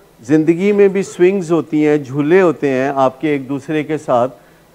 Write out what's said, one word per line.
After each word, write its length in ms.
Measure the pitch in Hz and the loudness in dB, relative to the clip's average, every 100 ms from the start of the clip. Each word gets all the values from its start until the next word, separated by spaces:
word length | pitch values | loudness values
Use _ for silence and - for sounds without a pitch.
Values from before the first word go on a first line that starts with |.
| _ _ | _ _
ज़िंदगी 480 | 117 156 156 170 202 | -2 0 2 2 0
में 180 | 202 202 | 2 2
भी 120 | 190 | 2
swings 480 | 185 - 180 196 160 | -4 0 0 2 -2
होती 320 | 165 - 156 | -2 0 0
हैं, 220 | 151 151 | 2 0
झूले 360 | 127 139 147 185 | -2 -4 2 4
होते 280 | 180 143 143 | 2 0 -2
हैं 240 | 127 135 | 0 -2
आपके 420 | 135 131 - 156 | 0 0 0 -2
एक 140 | 143 127 | -4 -4
दूसरे 360 | 143 - 156 | -8 -6 -6
के 140 | 139 151 | -4 -6
साथ, 300 | 151 127 131 - _ _ _ | -2 0 0 -4 _ _ _